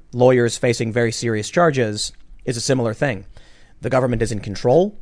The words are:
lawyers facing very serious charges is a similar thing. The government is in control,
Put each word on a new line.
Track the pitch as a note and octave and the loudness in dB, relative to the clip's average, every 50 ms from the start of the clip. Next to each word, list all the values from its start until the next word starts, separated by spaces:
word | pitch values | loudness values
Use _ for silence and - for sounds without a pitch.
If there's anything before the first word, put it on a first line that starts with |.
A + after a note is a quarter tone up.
| - - | -14 -8
lawyers | - A#2+ B2 C3 B2+ A#2+ A#2+ A2+ - | 0 4 4 6 6 4 2 0 0
facing | - - B2 A#2 - A#2 A2+ | -2 0 0 0 0 -2 -4
very | G#2 A#2+ A#2 A2+ - | -2 0 -2 -2 -2
serious | - B2 A#2 A2 G#2+ G#2 - | -4 -4 -4 -4 -4 -4 -2
charges | - F3 F3 D#3+ C#3 C3 A2+ G#2+ G#2+ G#2 - - - - - - - - - | 0 2 2 2 2 2 -2 -2 -2 -6 -8 -10 -12 -16 -20 -20 -18 -12 -6
is | A#2+ A2+ | -6 -6
a | A#2 | -4
similar | - - C3 C3 A#2 A2 A2 | -2 -2 0 0 0 -2 -2
thing. | - D3 C#3 G#2 F#2+ - - - - - - - - - - - - | -2 -2 -2 -2 -6 -10 -16 -20 -20 -20 -20 -20 -20 -20 -20 -16 -10
The | - - | -6 -2
government | C3 B2+ C3 B2 B2 A2+ | 0 0 0 0 0 0
is | A2+ G#2+ | -2 -2
in | A2 G2+ | -4 -6
control, | - G#2+ F#2+ - - B2 C3+ E3+ F#3+ G#3 - - | -6 -8 -6 -2 2 4 4 4 4 2 -2 -8